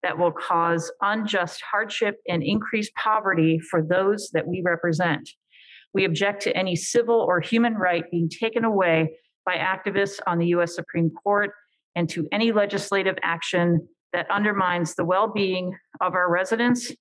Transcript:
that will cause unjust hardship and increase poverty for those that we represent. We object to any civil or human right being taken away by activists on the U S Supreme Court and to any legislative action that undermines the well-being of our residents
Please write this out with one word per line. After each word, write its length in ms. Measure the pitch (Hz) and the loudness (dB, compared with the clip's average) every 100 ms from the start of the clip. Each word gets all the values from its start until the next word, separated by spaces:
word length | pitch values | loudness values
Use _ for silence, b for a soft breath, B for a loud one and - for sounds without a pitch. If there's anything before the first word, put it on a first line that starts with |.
that 140 | 180 160 | -6 0
will 120 | 175 | 0
cause 640 | 160 - 170 170 170 165 - | 0 -2 2 2 0 -2 -4
unjust 600 | 196 214 214 208 175 - - | -2 -2 -2 -2 -2 -6 -4
hardship 500 | 240 214 - 214 202 - | -4 -2 -2 -2 -2 -4
and 160 | 175 | -2
increase 480 | 139 208 208 226 214 - | 0 -2 -2 -4 -4 -4
poverty 600 | - 214 190 170 160 160 | 0 2 2 2 4 2
for 240 | 160 175 | 0 -2
those 480 | 156 180 190 208 208 | 0 2 2 0 -2
that 120 | 165 - | -4 -4
we 160 | 180 | -4
represent. 640 | 180 170 175 156 175 135 - - _ B B B B | -2 -2 0 0 0 -2 -6 -20 _ B B B B
We 120 | 196 | -2
object 380 | 190 160 196 202 | 0 0 0 0
to 140 | 196 - | -2 -2
any 200 | 190 170 | -2 -2
civil 440 | - 240 233 233 - | 0 0 2 2 4
or 120 | 180 | 0
human 340 | 160 226 233 | 2 2 2
right 340 | 220 185 170 170 | 2 0 0 0
being 200 | 170 170 | -2 -2
taken 360 | - 226 226 | 0 -2 0
away 520 | 226 208 180 160 160 B B _ | 0 2 4 4 2 B B _
by 120 | - 180 | -4 -2
activists 640 | 180 190 202 190 196 196 - | -2 -2 -2 0 -2 -2 -2
on 100 | 170 | 0
the 80 | 170 | 2
U 160 | 170 | 2
S 140 | 170 170 | 0 -2
Supreme 340 | 165 170 165 | -8 0 0
Court 400 | - - 202 202 - b b _ - | 0 0 0 0 -6 b b _ -4
and 120 | 165 | -4
to 180 | - 151 | -4 -4
any 220 | 202 233 | 0 2
legislative 640 | 214 202 202 - 196 190 185 | 2 2 0 -2 0 0 0
action 680 | - 170 - 180 175 170 - _ _ | -2 -2 -2 2 4 2 0 _ _
that 180 | 175 165 | -6 -2
undermines 640 | 202 208 196 185 175 165 | 0 0 2 0 0 -2
the 100 | - | -2
well-being 720 | 170 185 220 208 196 185 180 185 _ - | 0 2 2 0 0 0 -4 -8 _ -4
of 140 | 180 | -2
our 160 | 180 180 | 0 2
residents 640 | 175 185 226 240 240 - - | 2 0 0 2 0 -2 -14